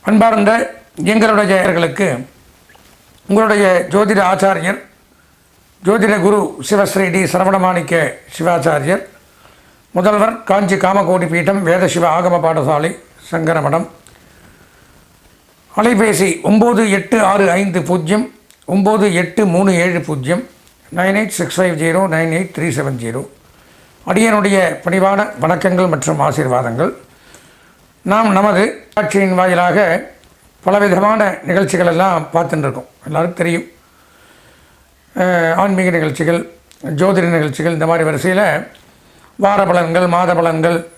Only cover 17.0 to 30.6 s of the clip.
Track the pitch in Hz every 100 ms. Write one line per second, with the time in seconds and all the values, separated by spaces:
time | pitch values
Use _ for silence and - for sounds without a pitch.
17 | 196 226 196 202 190 175 196 175 147 180
18 | 156 208 254 - _ _ - 190 196 214
19 | 202 175 170 - 208 170 196 175 180 175
20 | 160 147 127 175 262 - _ _ - 170
21 | 185 196 220 - 156 165 185 156 165 170
22 | 190 160 165 160 185 - 165 131 139 127
23 | 117 120 - - _ - _ - - _
24 | - 185 226 208 202 196 175 151 175 190
25 | 190 196 208 - 156 175 190 180 180 151
26 | 156 156 143 135 135 123 123 117 185 -
27 | - _ - - - _ _ _ _ _
28 | - 208 226 190 208 185 220 - - -
29 | 208 196 196 180 185 175 180 180 185 180
30 | 277 - _ _ _ _